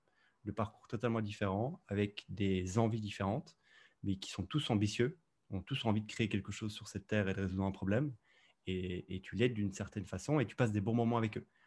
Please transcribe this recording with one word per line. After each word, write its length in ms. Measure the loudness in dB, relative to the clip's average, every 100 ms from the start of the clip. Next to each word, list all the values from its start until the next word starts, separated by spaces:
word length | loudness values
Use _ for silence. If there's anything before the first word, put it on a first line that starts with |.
| _ _ _ _
de 80 | -6
parcours 360 | -2 -2 -4 -8
totalement 320 | -2 0 0
différents, 600 | -2 0 0 2 0 -4 -4
avec 360 | 0 0 -2 -8
des 500 | 0 2 2 2 4
envies 220 | 4 2
différentes, 560 | -4 -4 -2 -2 -4 -16 _ -20 -20 _
mais 140 | -2 -2
qui 140 | -4
sont 140 | -6
tous 260 | -2 -2 2
ambitieux, 480 | 2 2 2 0 -2 _ _ -8
ont 100 | -8
tous 240 | -4 -2
envie 160 | 2 2
de 60 | 0
créer 220 | -2 0
quelque 240 | 0 -4
chose 200 | -6 -6
sur 160 | -8 -10
cette 180 | -10 -2
terre 220 | 0 2
et 60 |
de 60 | 0
résoudre 240 | 0 0
un 80 | 0
problème. 400 | 0 2 2 2 -4 _ _ _ _ -6
Et, 500 | -4 -4 -6 -6 -8
et 40 |
tu 160 | -4 2
l'aides 180 | 2
d'une 180 | 2 -2
certaine 320 | -2 -6 -6
façon 340 | -6 -6 0 0
et 80 | 2
tu 80 |
passes 160 | 2 2
des 100 | 2
bons 140 | 2
moments 220 | 2 4 4
avec 220 | 2 -2
eux, 80 | -10 _